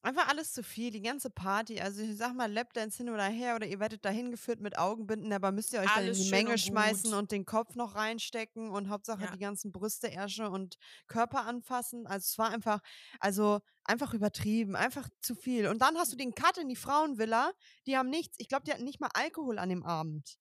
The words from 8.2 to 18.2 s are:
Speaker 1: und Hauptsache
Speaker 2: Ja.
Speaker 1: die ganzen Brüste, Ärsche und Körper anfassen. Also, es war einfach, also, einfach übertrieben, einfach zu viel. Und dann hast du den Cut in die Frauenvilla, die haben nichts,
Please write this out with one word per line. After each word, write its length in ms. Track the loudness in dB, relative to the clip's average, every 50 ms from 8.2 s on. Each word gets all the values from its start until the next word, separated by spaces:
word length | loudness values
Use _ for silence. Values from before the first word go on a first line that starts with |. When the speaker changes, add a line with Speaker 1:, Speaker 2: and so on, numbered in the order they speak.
| -6 -6 -4 -4 -6 -6 _ -10 -8 -4
Speaker 1:
und 200 | -4 -4 -2 -2
Hauptsache 380 | -4 -4 _ -6 -6 -4 -4 -6
Speaker 2:
Ja. 20 |
Speaker 1:
die 100 | -6 -4
ganzen 320 | -6 -4 -4 -4 -6 -8
Brüste, 360 | -8 -4 -4 -4 -4 -2 -4 -6
Ärsche 400 | -4 -4 -6 -4 -4 -4 -4 -2
und 260 | -2 -4 -4 -6 -10 -16 -20 -20 -20 -20 _ _
Körper 380 | 2 2 2 2 2 -2 -2 -2
anfassen. 580 | -4 -6 -6 -4 -4 -4 -4 -4 -8 -10 -6
Also, 200 | -4 -4 -4 -2
es 120 | -4 0 2
war 140 | 2 2
einfach, 300 | 2 0 0 0 0 0 _ -8 -20 -20 -20 -20 -12 0
also, 420 | 0 2 4 6 6 6 6 4 0 _ _ _ _
einfach 300 | 0 0 0 0 -2 0
übertrieben, 640 | 0 0 0 0 0 0 2 2 2 2 0 0
einfach 340 | 0 0 0 0 -4 -10 -10 _ _
zu 120 | -6 -6 -6
viel. 340 | -4 -4 -2 2 2 4 2
Und 140 | 4 6
dann 160 | 6 4 6 4
hast 140 | 0 0 0
du 40 | -2
den 180 | -4 -4 -4
Cut 240 | 4 4 4 4 4
in 100 | -2 -4
die 60 | -4
Frauenvilla, 760 | -6 -2 2 4 4 4 4 2 0 0 2 4 4 4 2 0 _ _ -20 -20 _ _ 0
die 100 | 2 2
haben 140 | 2 2
nichts, 240 | 0 -2